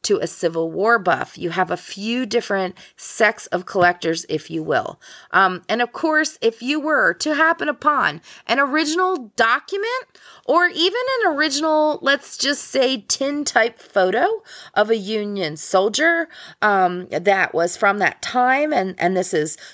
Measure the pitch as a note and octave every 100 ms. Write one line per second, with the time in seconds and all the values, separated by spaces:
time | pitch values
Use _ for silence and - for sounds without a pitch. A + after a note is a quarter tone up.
0 | - G3 E3 - E3+ E3 E3 D#3+ G#3+ A#3
1 | F3+ G3+ - - E3+ F3 F3 F3 - G3
2 | G#3+ B3 A3+ A3+ - G3 F#3 - - -
3 | - - G#3+ - - F3+ F#3 F#3+ F3 F3+
4 | E3 E3 - D#3 - D#3+ D#3 B2 - -
5 | - - - F3+ F#3+ F3+ - A3+ A#3+ -
6 | D#4+ D#4 D4+ - A3+ A3+ A#3+ D4+ D4+ C#4
7 | F3+ F3 D4+ D4 D#4+ E4 D4+ - D4 C#4+
8 | E3+ D#3 - - - C4+ C#4 D#4 D4+ E4+
9 | F#4 E4+ A3 - A3+ C#4 - G4 A4 B4+
10 | - - - - - E4 F4 D4+ F4+ A#4
11 | C5 B4+ F#4+ C#4+ D4+ C#4 D#4 D#4 D4+ -
12 | C4+ C#4 - - C4+ C#4+ - C4+ C4 C4
13 | - - C#4 D4 C#4+ A#3 A3 - - G3+
14 | F#3 A3+ F#4 A4 - - - - G#3+ A3+
15 | F#3+ G#3+ G#3 G3+ D#3 D3+ - F#3+ G#3 G#3
16 | E4 E4 D#4+ - - - G#3+ G3 F3+ F3+
17 | - D#3 F#3+ F#3+ E3 E3 F3 - G3+ G3+
18 | E3+ - - B3+ B3 C4+ D4+ C4+ F#3+ -
19 | G3 F#3 F3+ D#3+ D#3 - -